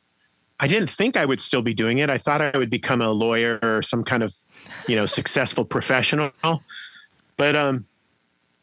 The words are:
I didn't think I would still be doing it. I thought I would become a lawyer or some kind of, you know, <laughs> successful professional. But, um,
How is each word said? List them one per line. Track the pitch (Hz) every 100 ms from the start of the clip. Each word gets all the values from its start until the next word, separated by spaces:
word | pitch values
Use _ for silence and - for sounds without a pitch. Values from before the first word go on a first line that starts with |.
| _ _ _ _ _ -
I | 143
didn't | 208 170
think | - 226 208
I |
would | 143 131
still | - 127
be | 117 110
doing | 113 127
it. | 147
I | 131
thought | - 147
I | 147 135
would | 120
become | 127 - 123
a | 113
lawyer | 107 113 113 117 110
or | 113 110
some | - 120
kind | 107 127
of, | 110 - _ - - - -
you | 113
know, | 101
<laughs> | -
successful | - 143 127 -
professional. | 113 127 - 131 120 147 147 - 160 160 - - - - - _ _ -
But, | 143 147
um, | 143 131 104 _ _ _ _ _ _ _